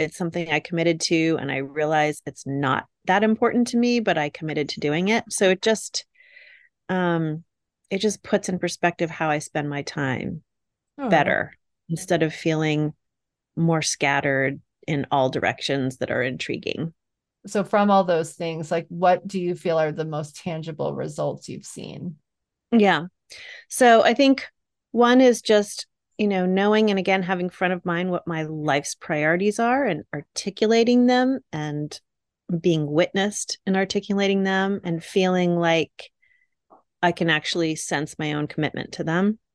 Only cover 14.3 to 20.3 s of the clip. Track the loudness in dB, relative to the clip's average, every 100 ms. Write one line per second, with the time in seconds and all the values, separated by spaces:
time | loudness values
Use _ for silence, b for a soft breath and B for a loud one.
14.3 | 0 0 -4 _ _ -4 -4 0 0 2
15.3 | 0 -2 -4 -4 -2 -2 -4 -4 -2 -4
16.3 | -4 -8 -6 -6 -6 -8 -10 _ _ _
17.3 | _ -8 -6 0 2 4 4 4 0 -2
18.3 | -6 -8 -6 -4 -4 -4 0 2 2 0
19.3 | -4 -4 -4 -2 0 0 -2 -6 -6 -8